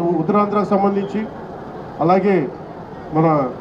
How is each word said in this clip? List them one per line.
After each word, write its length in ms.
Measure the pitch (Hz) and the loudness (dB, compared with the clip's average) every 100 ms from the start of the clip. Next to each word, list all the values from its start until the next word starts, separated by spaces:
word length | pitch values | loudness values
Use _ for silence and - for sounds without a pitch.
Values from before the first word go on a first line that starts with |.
| 170 165 | 4 2
ఉత్తరాంధ్రకు 460 | 160 202 202 208 190 | 2 2 2 2 2
సంబంధించి, 460 | 196 202 202 196 214 220 - - - - - - - | 2 2 0 -2 -4 -6 -10 -12 -12 -12 -14 -10 0
అలాగే 320 | 160 190 196 180 123 - - - - - - 156 | 2 4 4 2 0 -6 -12 -14 -14 -14 -4 2
మన 100 | 165 151 127 - | 4 2 0 -6